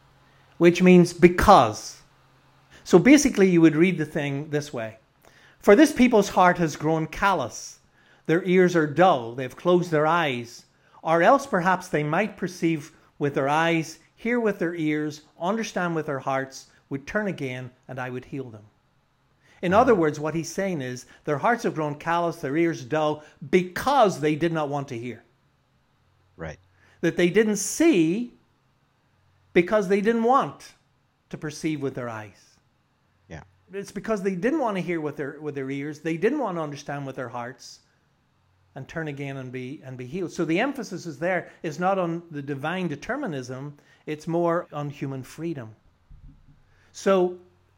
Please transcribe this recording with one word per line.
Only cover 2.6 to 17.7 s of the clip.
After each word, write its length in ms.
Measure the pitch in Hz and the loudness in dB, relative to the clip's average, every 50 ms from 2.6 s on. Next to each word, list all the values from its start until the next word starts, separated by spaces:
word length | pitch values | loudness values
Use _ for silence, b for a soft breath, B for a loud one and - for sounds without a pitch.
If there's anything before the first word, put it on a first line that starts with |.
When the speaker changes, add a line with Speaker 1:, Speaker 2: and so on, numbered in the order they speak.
| _ b b b b | _ b b b b
Speaker 1:
So 140 | - - 180 | 6 6 6
basically 500 | 160 247 294 285 294 254 196 208 196 190 | 8 8 8 8 6 2 4 4 4 6
you 100 | 175 170 | 6 6
would 160 | 165 160 147 | 6 6 6
read 220 | 151 170 190 180 156 | 6 4 2 2 -2
the 80 | 156 | -6
thing 440 | 147 - 165 143 143 139 139 151 160 | -6 -4 -6 -4 -4 -6 -6 -6 -4
this 220 | 143 151 143 - | -6 -6 -6 -6
way. 260 | - 123 113 110 107 - _ _ _ _ b b b b b b b b | -8 -8 -10 -10 -12 -16 _ _ _ _ b b b b b b b b
"For 160 | - - 247 | 6 6 8
this 160 | 220 320 294 | 8 8 6
people's 380 | 302 - 247 247 247 214 196 202 | 6 4 2 4 4 4 2 2
heart 280 | - 208 185 180 175 170 | 2 4 4 4 4 4
has 200 | 175 156 139 - | 0 -2 -2 -4
grown 300 | 147 151 160 160 160 156 | -2 -2 -2 -2 -2 -6
callous. 720 | - - 202 202 190 160 127 107 - - - - - _ _ b b b b b b b b - | -6 -2 0 0 0 0 -2 -6 -8 -14 -18 -18 -20 _ _ b b b b b b b b 0
Their 160 | 156 175 190 | 0 0 2
ears 320 | 185 180 185 180 180 - 170 | 2 4 4 4 6 4 2
are 100 | 156 151 | 0 2
dull. 480 | 135 143 175 190 165 131 117 113 120 | 4 4 4 6 4 2 0 -6 -8
They've 200 | 131 147 170 - | -8 -10 -10 -10
closed 360 | - - 175 180 180 175 180 | -4 0 2 2 2 2 2
their 160 | 160 147 151 156 | 0 2 2 2
eyes. 580 | 165 175 165 147 127 120 120 113 - - - b b b b b b b b | 2 2 0 -2 -2 -4 -8 -10 -16 -20 -20 b b b b b b b b
Or 180 | 165 160 170 | 0 2 4
else 240 | 170 202 269 269 269 | 6 6 4 4 2
perhaps 440 | - - 185 165 190 180 180 185 - | -2 -2 0 2 2 0 0 -2 -4
they 140 | - 156 151 | -4 -2 -2
might 340 | 147 151 175 214 214 - - | 0 -2 -2 -2 -2 -6 -8
perceive 560 | 202 175 - - - 165 165 151 139 - b b b b b b | -10 -10 -8 -2 -2 -2 -2 -2 -6 -12 b b b b b b
with 140 | 151 143 143 | -4 -2 -2
their 160 | 151 135 135 | 0 0 0
eyes, 500 | 147 156 165 165 170 165 156 156 - - b b b | 2 2 2 2 0 0 -2 -4 -10 -18 b b b
hear 240 | _ - 226 240 247 | _ -4 -2 -2 0
with 200 | 226 214 196 202 | 0 -2 -2 -2
their 160 | 180 165 175 | -4 -4 -4
ears, 480 | 175 156 151 151 151 151 151 143 - - _ _ - | -4 -2 -2 -2 -2 -4 -6 -8 -10 -18 _ _ -8
understand 580 | 165 175 208 226 220 220 - 202 180 175 165 | -4 -4 -4 -4 -4 -6 -4 -4 -4 -2 -2
with 100 | 160 151 | -4 -4
their 140 | 156 143 135 | -4 -6 -6
hearts, 480 | 131 139 135 135 135 135 - - - b b b b b | -4 -4 -4 -4 -4 -6 -12 -18 -20 b b b b b
would 160 | 139 135 139 | -10 -10 -10
turn 220 | - - 214 214 202 | -6 -6 -4 -4 -4
again, 440 | 165 131 143 131 127 127 127 123 | -6 -6 -8 -8 -8 -10 -12 -14